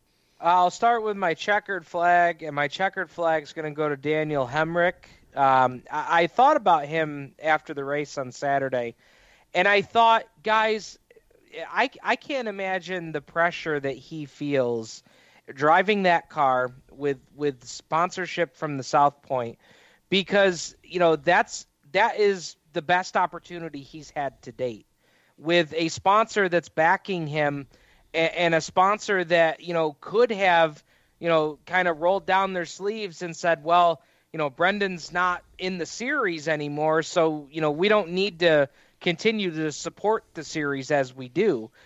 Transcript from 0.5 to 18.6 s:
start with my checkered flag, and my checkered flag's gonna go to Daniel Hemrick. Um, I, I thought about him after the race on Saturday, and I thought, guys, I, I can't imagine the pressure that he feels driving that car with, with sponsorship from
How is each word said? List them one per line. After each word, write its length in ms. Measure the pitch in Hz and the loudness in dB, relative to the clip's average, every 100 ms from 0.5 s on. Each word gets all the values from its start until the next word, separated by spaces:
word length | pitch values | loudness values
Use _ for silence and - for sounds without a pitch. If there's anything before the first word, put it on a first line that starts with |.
| 180 180 | 4 2
start 320 | - 233 240 | 2 0 0
with 140 | 214 202 | -2 -2
my 180 | 185 | -2
checkered 500 | 160 - 208 - 190 156 | -2 0 -2 -2 -8 -6
flag, 560 | 175 175 175 175 165 | -2 4 4 4 0
and 120 | 160 | -6
my 140 | 143 143 | -4 -4
checkered 420 | - 190 190 175 | -2 -4 -4 -8
flag's 420 | - 165 160 143 | -2 0 0 -2
gonna 180 | - 156 | -10 -8
go 160 | 147 151 | -4 -4
to 80 | 139 | -2
Daniel 500 | 143 151 156 147 123 | -2 -2 0 -2 -2
Hemrick. 480 | 143 160 170 175 180 - - _ | -2 0 2 2 0 -10 -20 _
Um, 480 | - 139 131 127 123 - | 2 4 6 4 0 -10
I, 320 | 151 135 170 | -6 0 2
I 40 | 170 | 2
thought 280 | - 262 311 | 4 4 4
about 300 | 202 165 143 | 4 2 2
him 460 | 160 156 143 139 - | -2 -2 -4 -12 -6
after 320 | 156 156 - | 0 0 -2
the 100 | 143 | -8
race 340 | 139 147 147 - | -4 -4 -4 -8
on 140 | 127 | -10
Saturday, 600 | - 143 139 135 127 120 - _ _ _ _ _ | -6 -2 0 0 -2 -4 -8 _ _ _ _ _
and 120 | 170 196 | 0 2
I 140 | 202 | 2
thought, 420 | 196 233 233 226 - _ | 2 2 4 4 0 _
guys, 560 | 214 220 220 220 185 - _ _ _ _ _ 156 165 | -2 0 0 -2 -8 -20 _ _ _ _ _ -16 -8
I, 200 | 180 247 - | -2 -2 -2
I 140 | 190 247 | -4 -4
can't 320 | - 285 226 | -4 -8 -6
imagine 640 | 196 190 185 165 185 165 | -6 -4 -6 -6 -10 -8
the 80 | 151 | -10
pressure 580 | 139 170 170 170 165 147 | -6 0 0 0 -4 -4
that 140 | 135 127 | -4 -8
he 280 | - 160 | -10 -12
feels 760 | 143 - 147 139 123 117 113 - _ _ _ _ - | -12 -8 -2 0 0 -2 -6 -14 _ _ _ _ -18
driving 520 | 135 147 170 190 208 | 0 4 4 4 2
that 240 | 185 170 - | 4 2 0
car 420 | 160 139 127 127 127 - | 0 2 2 0 -6 -20
with, 280 | 127 143 135 _ 135 | -6 -4 -4 _ -6
with 260 | 147 127 | -4 -4
sponsorship 920 | - - - 160 180 180 175 - 165 | -10 -18 -4 0 0 -2 -6 -4 -4
from 220 | - | -4